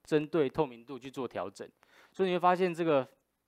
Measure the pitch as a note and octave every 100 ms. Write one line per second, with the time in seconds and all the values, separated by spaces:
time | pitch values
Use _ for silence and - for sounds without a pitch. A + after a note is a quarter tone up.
0 | - D#3 D3+ F3 C3 - C#3 A#2 A#2+ C3
1 | C3 C#3 A#2+ - F#2 - G#2 _ _ _
2 | - - F#3+ F3+ F3+ F3+ F#3 E3 E3 C#3
3 | B2 _ _ _